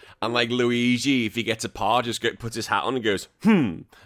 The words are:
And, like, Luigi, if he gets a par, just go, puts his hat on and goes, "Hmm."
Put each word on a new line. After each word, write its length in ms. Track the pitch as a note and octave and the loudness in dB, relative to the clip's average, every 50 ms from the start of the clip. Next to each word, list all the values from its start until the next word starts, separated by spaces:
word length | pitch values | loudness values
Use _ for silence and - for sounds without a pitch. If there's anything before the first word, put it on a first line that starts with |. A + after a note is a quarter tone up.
| - - - _ | -18 -20 -10 _
And, 120 | - A2+ A#2+ | -4 -2 0
like, 160 | A#2+ A#2+ A#2 | 0 0 0
Luigi, 760 | B2 B2 B2 A#2+ A#2+ A#2+ A#2+ B2 B2 A#2 A#2+ C#3 C#3 B2+ A2+ | 2 2 2 2 2 2 2 2 2 2 2 2 2 2 0
if 80 | G#2+ - | -2 -2
he 80 | A#2+ G#2+ | -4 -4
gets 200 | A2+ A2 - - | -2 -4 -4 -6
a 60 | G#2 | -8
par, 320 | - - G#2+ G2+ A2+ B2+ | -6 -2 0 2 2 2
just 200 | B2 A#2 A2 - | 0 -2 -4 -2
go, 100 | - A#2 - | -2 -4 -4
puts 180 | - - A2+ - | -4 -8 -10 -8
his 120 | A2+ G#2+ | -8 -4
hat 160 | - G#2+ G2 - | -2 -2 -2 0
on 120 | G#2 C3+ | -2 -2
and 80 | B2+ A2 | -2 0
goes, 240 | A2 G2 F2+ - - _ _ - | 0 -2 -2 -4 -10 _ _ 2
"Hmm." 380 | G#3 A3 F3+ C#3 G2 D#2+ - - - _ - - | 4 4 4 4 2 -2 -6 -12 -18 _ -20 -20